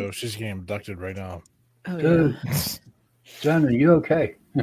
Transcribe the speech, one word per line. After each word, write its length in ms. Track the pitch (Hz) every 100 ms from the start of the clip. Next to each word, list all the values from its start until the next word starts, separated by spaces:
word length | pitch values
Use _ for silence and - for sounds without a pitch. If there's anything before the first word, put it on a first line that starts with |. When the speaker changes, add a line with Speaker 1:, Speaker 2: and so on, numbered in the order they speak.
Speaker 1:
O. 80 | 101
She's 240 | - 120 107
getting 240 | 110 95
abducted 400 | 90 104 - 90
right 160 | 92 95
now. 260 | 95 85 - _ _ _ 185
Speaker 2:
Oh, 100 | 175
Speaker 3:
Dude. 380 | 156 170 147 - -
Speaker 2:
yeah. 80 | - - - - _ _ _ _ -
Speaker 3:
Jen, 240 | 147 165 143
are 60 |
you 200 | 120 160 160
okay? 400 | - 160 120 -
<laughs> 140 | _ 143